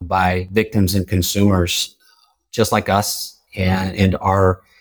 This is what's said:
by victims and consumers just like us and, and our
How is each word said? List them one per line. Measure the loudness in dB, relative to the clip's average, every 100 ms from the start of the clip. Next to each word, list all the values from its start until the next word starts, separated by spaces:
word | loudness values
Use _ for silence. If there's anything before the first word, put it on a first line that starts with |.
by | -4 0 0 -2 -2
victims | -2 0 2 2 0
and | 0
consumers | 0 0 2 2 4 0 -2 -6 _ _ _ _ _ _
just | -4 0
like | 0 0
us | 0 0 -6 -10 -16 _ -4
and, | -2 0 -2 0
and | 2 2
our | 0 2 2 0 _ _